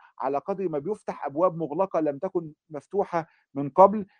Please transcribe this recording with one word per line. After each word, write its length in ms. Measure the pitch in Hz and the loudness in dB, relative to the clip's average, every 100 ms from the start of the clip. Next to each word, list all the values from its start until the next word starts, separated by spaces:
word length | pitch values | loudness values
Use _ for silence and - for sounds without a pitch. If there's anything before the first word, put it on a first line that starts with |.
| - - | -8 -8
على 180 | 139 139 | -4 -2
قدر 320 | - 190 185 | -4 -4 -4
ما 100 | 151 | -4
بيفتح 460 | 151 214 - - 147 | -4 -6 -8 -8 -6
أبواب 320 | 143 185 165 | 0 0 0
مغلقة 420 | 156 151 190 170 | -4 -2 -2 0
لم 180 | 156 139 | -2 -2
تكن 340 | 190 180 160 151 _ | -4 -4 -6 -12 _
مفتوحة 580 | 147 - 196 185 170 160 _ _ 135 | -14 -6 -4 -2 -4 -6 _ _ -6
من 140 | 143 | 0
قبل، 360 | - 196 214 190 | 6 8 6 -6